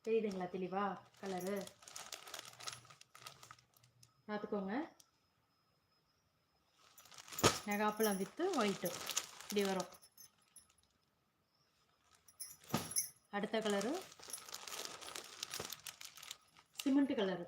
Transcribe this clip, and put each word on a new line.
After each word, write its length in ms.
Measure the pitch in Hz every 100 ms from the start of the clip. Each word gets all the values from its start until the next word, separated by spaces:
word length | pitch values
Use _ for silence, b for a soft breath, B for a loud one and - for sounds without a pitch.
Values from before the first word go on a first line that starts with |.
தெரியுதுங்களா 420 | 220 226 208 185 180
தெளிவா 320 | 185 180 190 202 180 - -
கலரு? 340 | 196 185 185 202 185 - - - - - - - - - - - - - - - - - - - _ _ - _ - _ -
பார்த்துக்கோங்க. 440 | 208 - 208 190 240 330 - - _ _ _ _ _ _ _ _ _ _ _ _ _ _ _ _ _ - - - - - - - - 214
நெகாப்பழம் 520 | 202 214 214 220 196
with 180 | 190 - 359 311
ஒயிட்டு 280 | 208 180 175 - - - - -
இப்படி 220 | - 208 196
வரும். 220 | 185 180 - - - - _ _ - _ _ _ _ _ _ _ _ _ _ _ _ _ _ _ - - _ - - - - - - - - _ 202
அடுத்த 200 | 208 226 208
கலரு 260 | 202 208 349 - - - - - - - - - - - - - - - - - - - - - - - - _ - _ -
சிமெண்ட் 320 | 269 269 277 240
கலரு. 240 | 196 175